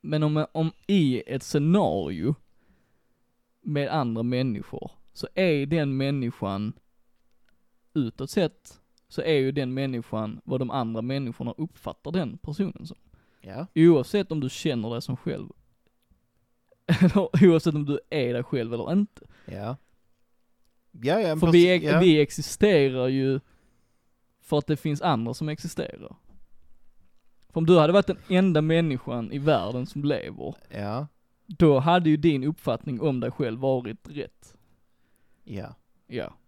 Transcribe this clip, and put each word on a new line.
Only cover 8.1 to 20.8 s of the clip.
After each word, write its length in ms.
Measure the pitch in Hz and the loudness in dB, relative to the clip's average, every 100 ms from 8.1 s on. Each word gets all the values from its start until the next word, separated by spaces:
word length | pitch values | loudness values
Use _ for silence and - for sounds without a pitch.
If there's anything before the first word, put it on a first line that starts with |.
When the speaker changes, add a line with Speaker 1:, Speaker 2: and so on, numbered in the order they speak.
| - 139 | -6 -4
Speaker 1:
sett, 500 | - 160 _ - - _ _ _ | -2 -2 _ -20 -20 _ _ _
så 140 | - | -8
är 160 | - 151 | 0 0
ju 140 | 131 | 0
den 220 | 139 127 | -2 -4
människan 680 | 131 135 123 113 110 107 - | -4 -4 -6 -6 -6 -6 -10
vad 160 | - 131 | -6 -4
de 100 | 127 | -4
andra 300 | 135 117 113 | -4 -4 -6
människorna 520 | 120 135 127 - 120 - | -6 -6 -6 -8 -10 -8
uppfattar 540 | 165 _ - - - | -10 _ -14 -12 -6
den 260 | 175 135 - | -4 -6 -10
personen 480 | - 151 196 - - | -12 -6 -6 -6 -18
som. 100 | - _ _ _ _ | -20 _ _ _ _
Speaker 2:
Ja. 260 | - 107 170 - | -16 -14 -6 4
Speaker 1:
Oavsett 560 | 170 156 123 208 190 | 6 6 2 -4 -4
om 80 | 156 | -4
du 100 | 131 | -6
känner 400 | - 165 120 110 | -4 -4 -4 -6
dig 100 | 117 | -8
som 160 | - 123 | -8 -8
själv. 300 | - - - - _ _ _ _ _ _ _ _ _ _ _ _ - | -8 -10 -12 -20 _ _ _ _ _ _ _ _ _ _ _ _ -2
<laughs> 160 | 170 | 4
Eller 440 | 180 202 180 156 180 | 4 4 0 6 6
oavsett 260 | 165 165 151 | 6 2 -2
om 100 | 143 | -4
du 140 | 143 _ | -6 _
är 240 | 156 123 | -4 -2
dig 100 | 120 | -4
själv 300 | 131 139 113 | -4 -6 -4
eller 180 | 117 - | -6 -2
inte. 300 | 185 208 - - - - | -2 -2 -8 -20 -20 -16
Speaker 2:
Ja. 320 | 92 104 135 _ _ _ _ _ _ _ _ _ _ | -10 -10 -10 _ _ _ _ _ _ _ _ _ _